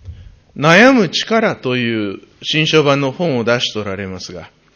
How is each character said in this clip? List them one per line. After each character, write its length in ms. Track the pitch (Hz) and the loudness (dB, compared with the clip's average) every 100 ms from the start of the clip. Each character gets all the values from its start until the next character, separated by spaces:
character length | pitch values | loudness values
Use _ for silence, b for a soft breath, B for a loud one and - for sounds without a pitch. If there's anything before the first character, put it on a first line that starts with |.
| - b b b b - | -20 b b b b -2
悩 360 | 151 175 254 | 4 6 6
む 160 | 254 170 | 6 2
力 480 | - - 220 214 117 | -2 -2 -2 -2 -2
と 200 | 131 127 | -4 -2
い 380 | 117 113 101 | -2 -2 -4
う 60 | 95 _ _ | -8 _ _
新 240 | - 151 151 | -4 -2 2
書 180 | 156 | 2
版 160 | 143 139 | 2 2
の 120 | 139 | -2
本 260 | 127 170 123 | -2 -2 -2
を 60 | |
出 160 | 113 120 | 0 -2
し 120 | - | -2
て 60 | 107 | -6
お 60 | |
ら 120 | 98 95 | -8 -8
れ 100 | 95 | -8
ま 120 | 92 | -10
す 120 | - | -12
が、 180 | 90 82 _ _ | -16 -18 _ _